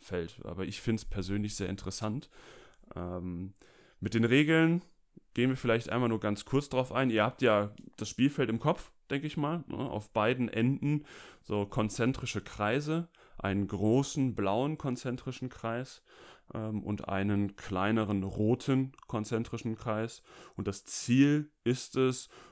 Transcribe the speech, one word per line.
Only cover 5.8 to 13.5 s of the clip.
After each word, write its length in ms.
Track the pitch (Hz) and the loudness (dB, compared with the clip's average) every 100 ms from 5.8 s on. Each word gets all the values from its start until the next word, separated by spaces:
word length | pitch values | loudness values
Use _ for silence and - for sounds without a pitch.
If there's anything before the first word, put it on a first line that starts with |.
| - | 0
einmal 180 | 120 120 | 0 0
nur 120 | 110 | 0
ganz 240 | 107 104 | -2 -2
kurz 240 | - 135 147 | 0 0 0
drauf 240 | 127 127 | -2 0
ein. 180 | 120 131 | 0 2
Ihr 120 | 107 | 4
habt 180 | 110 - | 2 4
ja 320 | 123 104 104 - - - | 4 4 2 -6 -16 -12
das 120 | - | -6
Spielfeld 420 | - 135 147 117 | 2 2 2 0
im 80 | 117 | 0
Kopf, 320 | 151 180 - _ - | 0 -2 -4 _ -6
denke 180 | 139 151 | -4 -4
ich 80 | 156 | -4
mal, 280 | 147 170 - | -2 -4 -6
ne? 100 | - | -6
Auf 340 | 131 107 107 | -4 -6 -2
beiden 360 | 110 110 127 120 | 2 2 2 0
Enden 560 | 110 120 139 143 151 147 - - - | 2 2 2 0 -2 -4 -20 -20 -16
so 240 | - 104 101 | -4 -2 -2
konzentrische 760 | - 107 - 120 135 120 101 | 0 0 0 0 0 -4 -6
Kreise, 640 | - - 104 131 147 160 170 _ - - | -6 -2 0 0 0 -4 -4 _ -20 -6
einen 280 | 98 | -2